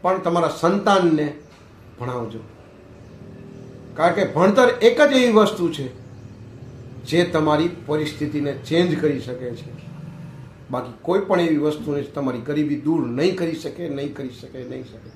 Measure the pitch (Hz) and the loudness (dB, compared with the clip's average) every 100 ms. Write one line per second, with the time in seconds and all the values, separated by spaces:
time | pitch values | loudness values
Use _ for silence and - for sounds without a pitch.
0 | 180 185 175 170 160 - 165 202 208 196 | 0 0 2 2 0 2 2 2 4 4
1 | 175 156 147 - - - - - - - | 6 2 0 -6 -18 -20 -20 -20 -20 -10
2 | 123 123 110 110 104 - - - - - | -8 -6 -8 -10 -16 -20 -20 -20 -20 -20
3 | - - - - - - - - - - | -20 -20 -18 -18 -18 -18 -18 -18 -16 2
4 | 170 160 175 151 185 208 247 - 220 240 | 2 4 0 4 6 8 6 6 4 8
5 | 294 262 247 214 208 - 170 165 127 - | 6 6 6 6 4 2 -2 -2 -8 -10
6 | - - - - - - - - - - | -18 -18 -18 -18 -18 -18 -18 -16 -16 -16
7 | - 165 175 160 151 151 170 - - 151 | -2 2 2 2 2 2 0 -4 -4 -2
8 | 147 - 147 147 143 131 - 160 175 151 | -2 -4 -4 -2 -4 -6 0 2 2 2
9 | 151 135 123 123 123 120 - - - - | 0 0 -6 -8 -8 -10 -12 -16 -16 -16
10 | - - - - - - - 127 123 113 | -16 -16 -16 -16 -18 -20 -8 -8 -8 -10
11 | - 190 190 185 170 151 151 151 156 143 | -2 0 2 2 2 2 0 -2 -4 -4
12 | - - 135 120 117 147 147 143 147 160 | -4 -4 -4 -4 -4 -2 0 0 0 0
13 | 123 120 170 185 170 151 156 - 170 139 | 0 0 0 0 -4 -4 -8 -8 -8 -6
14 | 143 - 131 120 - 131 123 127 120 107 | -8 -8 -12 -12 -16 -14 -12 -12 -14 -18
15 | 117 | -20